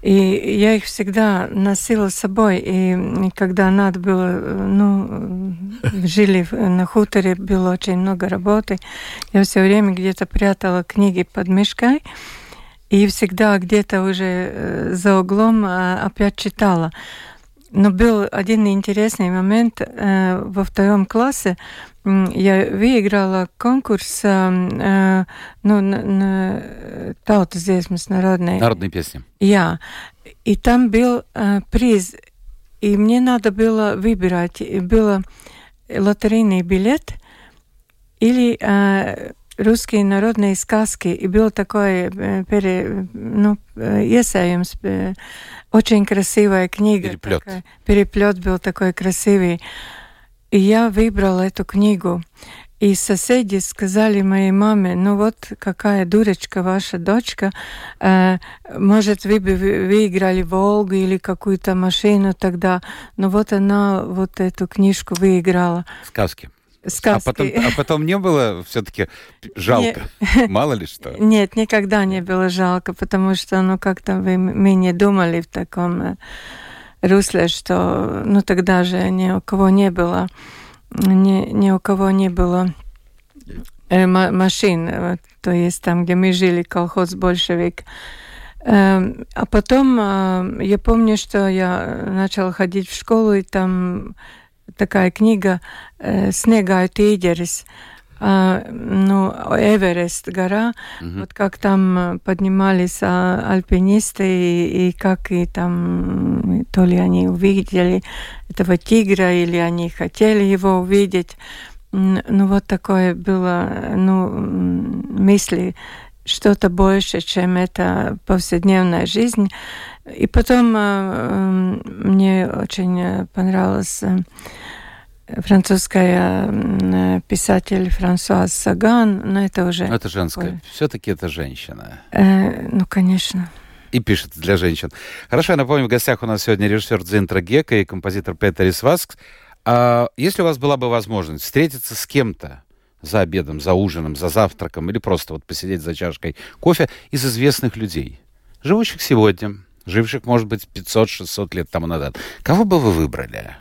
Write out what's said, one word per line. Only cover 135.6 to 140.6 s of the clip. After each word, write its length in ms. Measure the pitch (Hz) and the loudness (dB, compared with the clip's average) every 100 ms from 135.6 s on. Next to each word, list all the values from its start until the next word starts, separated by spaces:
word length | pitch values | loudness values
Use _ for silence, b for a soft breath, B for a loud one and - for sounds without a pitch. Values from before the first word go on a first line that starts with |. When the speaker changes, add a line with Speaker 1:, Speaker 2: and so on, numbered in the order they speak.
| 127 147 123 | 2 0 0
Speaker 2:
в 20 | |
гостях 340 | 120 - 120 | 0 0 -2
у 20 | 117 | -2
нас 160 | 107 | -4
сегодня 240 | - 104 104 | 0 0 2
режиссёр 360 | 107 - 110 | 0 0 -4
Дзинтра 380 | 85 104 95 95 | 0 0 2 -2
Гека 340 | 87 127 156 113 | 0 0 2 0
и 100 | 95 | 0
композитор 500 | 92 98 95 95 85 | -4 -6 -6 -8 -2
Петерис 460 | 104 85 95 90 | -2 2 0 2
Васкс. 340 | 123 175 - - b b b b - | 0 0 -2 -16 b b b b 0
А 420 | 120 123 120 120 - | 2 4 2 0 -2
если 240 | 151 196 | -4 0
у 40 | 170 | -2
вас 120 | |
была 200 | 143 | 0